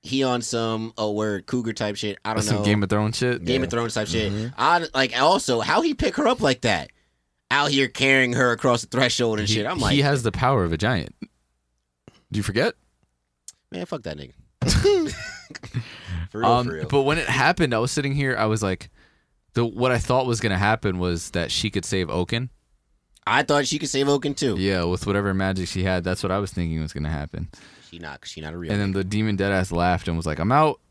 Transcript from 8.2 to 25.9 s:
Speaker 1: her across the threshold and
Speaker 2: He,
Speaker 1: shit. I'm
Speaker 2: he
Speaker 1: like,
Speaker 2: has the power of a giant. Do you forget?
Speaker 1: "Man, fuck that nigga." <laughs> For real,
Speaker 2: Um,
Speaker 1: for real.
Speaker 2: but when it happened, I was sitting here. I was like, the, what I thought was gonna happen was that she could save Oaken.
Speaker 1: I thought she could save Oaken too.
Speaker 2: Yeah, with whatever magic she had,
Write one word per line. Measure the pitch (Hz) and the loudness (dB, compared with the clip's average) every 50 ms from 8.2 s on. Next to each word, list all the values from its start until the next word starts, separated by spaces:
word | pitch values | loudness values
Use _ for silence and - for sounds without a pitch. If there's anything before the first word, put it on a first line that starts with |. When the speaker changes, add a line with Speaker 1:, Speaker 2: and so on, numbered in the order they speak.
| 131 123 120 | 4 2 2
Speaker 1:
her | 127 127 123 | 2 2 2
across | 117 110 - 135 120 117 | 2 2 2 2 2 2
the | - - | 0 -2
threshold | - 120 135 123 - - 123 117 110 104 | 0 0 2 2 2 0 0 0 0 0
and | 107 101 | 0 0
Speaker 2:
He, | 107 | 0
Speaker 1:
shit. | 107 104 | 0 0
I'm | 123 165 - | -2 -2 -2
Speaker 2:
he | 120 | 0
Speaker 1:
like, | 101 139 143 | 2 4 4
Speaker 2:
has | 139 143 143 135 117 | 4 4 2 2 0
the | 117 | -2
power | - - - 127 139 120 92 | -2 2 2 2 2 2 2
of | 85 82 | 0 0
a | 78 | 0
giant. | 95 110 127 92 64 - - _ - - _ _ _ _ _ _ _ _ _ _ _ _ _ _ _ - _ _ _ _ | 0 0 0 0 -4 -6 -12 _ -18 -20 _ _ _ _ _ _ _ _ _ _ _ _ _ _ _ -20 _ _ _ _
Do | - 107 | -4 -4
you | 101 | -2
forget? | - 95 110 147 233 - _ _ _ _ _ _ _ _ _ _ _ _ _ _ - - _ _ _ | 0 0 2 0 0 -2 _ _ _ _ _ _ _ _ _ _ _ _ _ _ -20 -20 _ _ _
Speaker 1:
"Man, | - 180 180 | -10 -10 -8
fuck | - - 147 107 | -8 -8 -10 -8
that | - 76 147 | -10 -10 -10
nigga." | - - - _ - _ _ _ - | -14 -18 -20 _ -20 _ _ _ -2
<laughs> | - - - - 403 415 370 320 294 - - - - - - - - - - - - - - 113 - - - - - 90 82 82 92 | 2 2 4 6 6 4 4 2 -2 -4 -10 -12 -14 -16 -18 -20 -18 -18 -18 -18 -10 -10 -10 -10 -10 -16 -18 -12 -8 -8 -8 -8 -8
For | - 104 | -6 -2
real, | 113 104 | 2 2
Speaker 2:
Um, | 117 123 123 123 | 2 2 2 -2
Speaker 1:
for | 82 | -6
real. | 78 78 - | -6 -6 0
Speaker 2:
but | - 143 135 | 2 2 2
when | 139 151 165 | 2 2 0
it | 139 - | 0 -2
happened, | - 131 131 151 175 - 170 135 120 | 0 2 2 2 2 2 0 0 2
I | 110 | 0
was | 117 131 | -2 -2
sitting | - - 139 139 135 | -2 -2 -2 -2 -2
here. | 147 139 135 127 101 | 0 0 0 0 0
I | 110 110 | 2 2
was | 110 107 | 2 2
like, | 107 98 92 - - - _ _ _ _ _ _ _ _ _ _ _ _ _ | 0 0 -2 -2 -6 -18 _ _ _ _ _ _ _ _ _ _ _ _ _
the, | 120 120 | 0 0
what | 117 101 104 123 127 123 | 0 0 0 2 2 2
I | 120 | 2
thought | - - 127 127 131 | 2 2 2 2 4
was | 127 117 107 | 2 0 0
gonna | 101 113 98 92 | 0 0 0 2
happen | 101 104 110 110 - 104 92 90 | 4 2 2 2 0 -2 -2 0
was | 90 90 87 82 - - | 0 0 0 -2 -6 -6
that | - 87 85 67 | -4 -4 -4 -2
she | - - - 107 | -2 -2 -2 -2
could | - 101 85 | -2 -4 -4
save | - - 95 90 80 | -2 -2 -2 -2 0
Oaken. | - 87 90 - - 117 127 127 _ _ _ _ _ _ _ _ _ _ _ _ _ _ _ | -2 -2 -2 -2 -2 -6 -6 -8 _ _ _ _ _ _ _ _ _ _ _ _ _ _ _
Speaker 1:
I | - 113 127 147 | 2 4 4 4
thought | - 147 147 139 | 4 2 2 2
she | 123 143 147 | 0 -2 -4
could | - 135 | -4 -2
save | - 135 139 139 | 0 0 2 4
Oaken | 143 139 131 143 139 | 2 2 2 -2 -2
too. | - 147 127 101 92 | 0 0 0 0 2
Speaker 2:
Yeah, | 92 98 98 92 85 | 2 2 2 2 2
with | 85 90 90 - 101 | 0 0 -2 0 0
whatever | 98 101 101 101 95 | 0 0 2 0 0
magic | 95 95 95 95 92 90 87 | 0 0 0 0 -2 -4 -4
she | - 95 92 | -4 -2 0
had, | 95 | 0